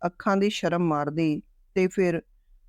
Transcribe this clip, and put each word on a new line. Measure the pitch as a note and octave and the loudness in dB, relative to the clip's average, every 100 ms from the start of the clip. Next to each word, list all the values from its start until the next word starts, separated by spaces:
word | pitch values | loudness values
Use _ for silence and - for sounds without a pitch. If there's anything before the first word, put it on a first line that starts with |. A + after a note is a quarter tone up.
| F3 | -6
ਅੱਖਾਂ | - - G3 | -4 0 2
ਦੀ | G3+ | 2
ਸ਼ਰਮ | G#3 E3+ F3 | 0 -2 0
ਮਾਰਦੀ | F3 D3 D3 D3+ D#3+ D3+ - _ _ - | 0 0 -2 0 0 -2 -6 _ _ -2
ਤੇ | F#3 | 0
ਫਿਰ | - F#3 E3 - _ _ - | 2 0 0 -6 _ _ -20